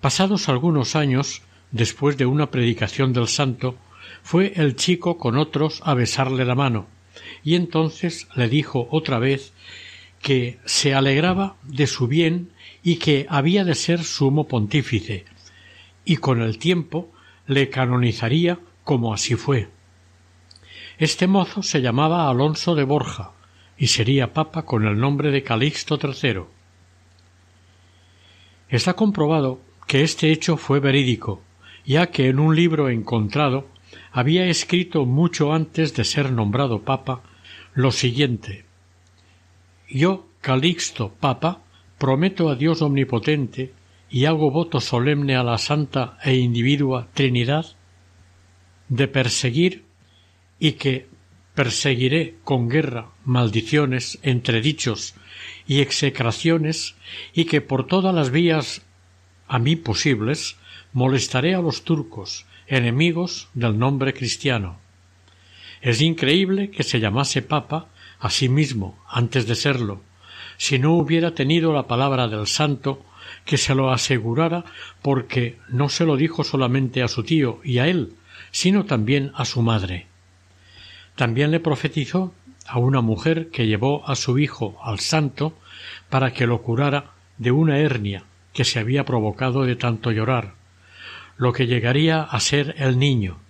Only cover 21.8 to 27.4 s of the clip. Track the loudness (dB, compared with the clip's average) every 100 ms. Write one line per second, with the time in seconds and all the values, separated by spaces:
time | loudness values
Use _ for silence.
21.8 | 0 2 2 2 2 2 2 0 0 0
22.8 | 2 0 -2 -8 -14 -16 _ _ _ _
23.8 | 0 2 2 2 2 -2 -4 -4 -2 0
24.8 | 2 2 0 0 0 0 0 0 0 -2
25.8 | -4 -4 -4 -2 -2 -2 -6 _ _ _
26.8 | _ _ _ _ _ _